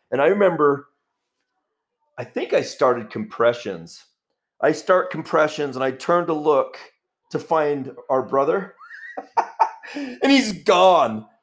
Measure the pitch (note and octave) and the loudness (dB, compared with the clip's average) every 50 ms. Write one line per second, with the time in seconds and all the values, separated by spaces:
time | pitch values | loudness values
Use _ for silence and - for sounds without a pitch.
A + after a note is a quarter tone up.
0 | _ - B2+ C3 C#3+ E3 G3 G3+ G3+ F3+ E3 D3+ D3+ C#3+ C#3+ C#3 - _ _ _ | _ -6 -2 2 2 2 4 4 2 2 2 4 2 2 2 0 -4 _ _ _
1 | _ _ _ _ _ _ _ _ _ _ _ _ _ _ _ _ _ _ _ _ | _ _ _ _ _ _ _ _ _ _ _ _ _ _ _ _ _ _ _ _
2 | _ _ _ - A#2+ - - - F4+ - - E3 B2+ - - - D3 B2+ B2 A#2 | _ _ _ -14 -14 -10 -8 -8 -6 -2 -2 -2 -2 -2 -4 0 0 0 0 0
3 | G#2+ - - A2 G#2+ A2 - - A#2 A#2+ A#2+ - - G#2+ F#2 E2 E2 E2+ - - | -4 -10 -10 -10 -10 -10 -4 0 0 0 0 0 -6 -10 -10 -10 -12 -18 -20 -20
4 | - _ _ _ _ _ _ _ _ _ _ - - D3+ D3+ D#3 - - F#3 F3+ | -20 _ _ _ _ _ _ _ _ _ _ -2 0 0 0 -2 0 0 0 0
5 | - - - D#3+ - - - D#3+ D#3 D3+ D3+ D3+ D3 C#3 B2 C3 C3+ C3+ B2+ - | 0 -2 -6 -10 -10 -2 0 0 0 0 0 -4 -6 -6 -4 -4 -4 -4 -4 -6
6 | - - F3 F3 E3+ F3 D#3+ D3+ D3+ D#3+ D3 C3+ B2+ - - - - - _ _ | -2 0 0 0 0 -2 -4 -2 0 2 2 2 2 -2 -6 -20 -20 -20 _ _
7 | _ _ _ _ _ _ - D3 - - E3 D#3+ D3+ D3 D3 C#3 C3 C3+ - - | _ _ _ _ _ _ -10 -8 -6 -2 -2 0 0 0 -2 -4 -6 -10 -14 -16
8 | - - C3+ C3 A#2 - C3+ C#3 C#3 D3+ F3 G3 F#3 - - _ - - - - | -6 -2 -2 -2 -2 0 0 0 0 0 0 -4 -4 -8 -18 _ -20 -20 -20 -20
9 | - - - - - - - - - - - - A4 - - - - - - D4 | -20 -16 -16 -16 -16 -6 -4 -4 -4 -4 -2 -2 -2 -2 -2 -14 -20 -14 -12 -10
10 | C#4+ B3+ B3 - - C4+ C#4 C4+ A3+ G#3+ F#3 D#3+ - - F#3+ F3+ F#3 F#3+ F3+ D#3+ | -10 -10 -8 -2 2 4 4 4 4 0 -6 -6 2 2 4 6 8 6 6 6
11 | C3+ A2+ A2 A2+ - _ _ _ | 4 2 -2 -8 -10 _ _ _